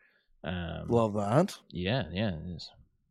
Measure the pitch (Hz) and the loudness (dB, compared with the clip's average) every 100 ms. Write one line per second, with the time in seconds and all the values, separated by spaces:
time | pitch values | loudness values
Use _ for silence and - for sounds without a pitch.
0 | _ _ _ _ - 90 85 82 80 117 | _ _ _ _ -6 -4 -4 -6 2 4
1 | 113 101 101 127 202 - - - 90 131 | 4 2 2 4 4 -2 -10 -4 0 0
2 | 80 87 110 80 85 82 - - - _ | -2 -2 -2 -2 -6 -10 -12 -18 -20 _
3 | _ | _